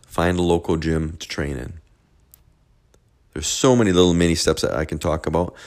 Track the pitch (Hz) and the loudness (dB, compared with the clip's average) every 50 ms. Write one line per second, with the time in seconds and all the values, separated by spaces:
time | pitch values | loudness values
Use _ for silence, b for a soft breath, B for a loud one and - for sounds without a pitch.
0 | - _ - - 82 87 90 87 90 85 85 85 85 - 85 82 80 80 80 80 | -20 _ -4 -2 0 0 0 0 2 2 2 0 0 -2 -2 -2 0 -2 -2 -2
1 | 80 78 80 85 - - - - 76 71 71 62 62 62 90 82 _ _ _ _ | -4 -6 -8 -12 -14 -12 -8 -6 -6 -6 -6 -8 -10 -12 -14 -16 _ _ _ _
2 | _ _ _ _ _ _ - _ _ _ _ _ _ _ _ _ _ _ _ _ | _ _ _ _ _ _ -20 _ _ _ _ _ _ _ _ _ _ _ _ _
3 | _ _ _ _ _ _ _ - - - - - - 135 127 120 113 98 90 90 | _ _ _ _ _ _ _ -8 -6 -6 -2 2 4 4 4 4 4 4 4 6
4 | 90 90 85 85 87 85 82 78 - - 78 - - - 50 65 80 - 78 76 | 6 6 4 4 4 2 2 2 0 0 0 0 -2 -4 -2 -4 -4 -4 -6 -4
5 | - 85 78 78 - - 80 82 90 - B B B | -2 -2 -4 -2 -4 -2 -2 -2 -2 -2 B B B